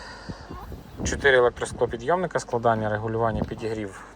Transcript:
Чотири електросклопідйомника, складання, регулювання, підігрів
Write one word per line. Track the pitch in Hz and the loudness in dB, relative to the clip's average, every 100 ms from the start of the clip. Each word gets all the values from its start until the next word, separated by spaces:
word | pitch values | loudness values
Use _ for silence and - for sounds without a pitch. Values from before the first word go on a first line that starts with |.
| - - - - - - - - - - | -14 -14 -12 -12 -12 -12 -12 -14 -14 -6
Чотири | - - 139 131 | -4 2 6 8
електросклопідйомника, | 123 - 117 - 123 117 123 175 180 - | 6 2 -6 0 -2 0 0 0 0 -2
складання, | - 120 117 110 107 | -2 2 4 4 2
регулювання, | 107 110 113 113 107 | 0 -2 0 0 0
підігрів | 107 110 113 110 104 - - | -2 -4 -4 -4 -6 -10 -16